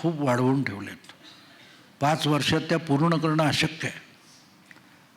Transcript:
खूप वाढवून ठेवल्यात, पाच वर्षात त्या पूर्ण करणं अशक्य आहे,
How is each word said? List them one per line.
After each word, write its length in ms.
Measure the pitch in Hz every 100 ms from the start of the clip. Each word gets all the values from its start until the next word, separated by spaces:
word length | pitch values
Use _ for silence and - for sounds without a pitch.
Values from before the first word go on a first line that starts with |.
खूप 200 | 165 151
वाढवून 420 | 139 123 127 139
ठेवल्यात, 480 | 123 98 101 - - - - - - - - - - _
पाच 280 | 143 156 147
वर्षात 320 | 143 - 156
त्या 200 | 160 165
पूर्ण 380 | - 139 170 160
करणं 300 | 160 156 151
अशक्य 400 | - 160 - -
आहे, 140 | - - - - - - - - - - - -